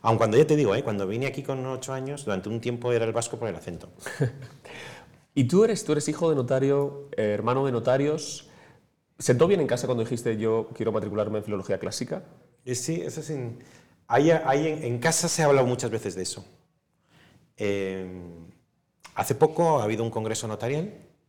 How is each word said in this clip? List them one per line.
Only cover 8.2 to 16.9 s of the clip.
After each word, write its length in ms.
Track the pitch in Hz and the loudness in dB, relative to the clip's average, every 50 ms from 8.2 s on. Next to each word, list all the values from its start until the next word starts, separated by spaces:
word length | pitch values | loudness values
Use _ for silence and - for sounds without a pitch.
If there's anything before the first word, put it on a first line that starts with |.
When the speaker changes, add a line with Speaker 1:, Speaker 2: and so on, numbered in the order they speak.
| - - - - - - - - - - - _ _ _ _ _ _ _ _ | -6 -10 -12 -12 -16 -20 -20 -20 -20 -20 -20 _ _ _ _ _ _ _ _
Speaker 2:
¿Sentó 300 | - - - 123 123 156 | -4 2 2 4 6 6
bien 140 | 180 202 180 | 4 4 2
en 60 | 147 | 2
casa 200 | 123 127 120 - | 0 0 -2 0
cuando 160 | 123 127 117 110 | -2 0 -2 -2
dijiste, 340 | - 131 117 - 120 110 | -2 -4 -2 -2 -2 -2
"Yo 320 | 107 110 113 110 113 110 - - | 0 0 0 0 0 -2 -4 -8
quiero 160 | - 113 117 | -4 -2 -2
matricularme 480 | 104 110 101 107 101 104 104 104 107 107 | 0 -2 -4 -2 -2 -2 -2 0 -2 -4
en 40 | 95 | -4
filología 360 | 107 104 95 95 - 98 92 | -4 -4 -4 -2 -2 -4 -4
clásica"? 420 | - 98 - - - - - 196 - - - - _ _ _ _ _ | -4 -8 -6 -6 -6 -6 -6 -10 -10 -16 -20 -20 _ _ _ _ _
Speaker 1:
Eh, 100 | 127 123 | -6 -6
sí, 260 | 117 - - 165 175 | -4 -2 -4 -4 -4
eso 220 | - - - 160 147 | -4 -6 -8 -10 -8
sí. 100 | 151 156 135 123 117 120 - - - - - _ _ _ _ _ | -8 -6 -6 -6 -8 -10 -12 -18 -20 -20 -20 _ _ _ _ _
Ahí, 220 | - 117 127 143 165 | 2 4 6 6 6
ahí 380 | 165 156 - 135 135 143 160 | 4 4 4 2 2 2 2
en, 160 | 160 156 156 156 | 0 -2 -2 -4
en 160 | 120 120 120 | -4 -4 0
casa 280 | 123 165 160 - 175 | 0 2 2 2 0
se 140 | 165 - - | 0 0 4
ha 40 | 160 | 4
hablado 180 | 143 139 139 131 | 6 6 6 6
muchas 240 | 123 123 123 - 113 | 4 2 0 -2 -4
veces 240 | 110 110 - 101 85 | -4 -2 -4 -6 -6
de 80 | 92 | -4
eso. 240 | 90 - - - - - _ _ _ _ _ _ _ _ | -6 -6 -8 -10 -14 -18 _ _ _ _ _ _ _ _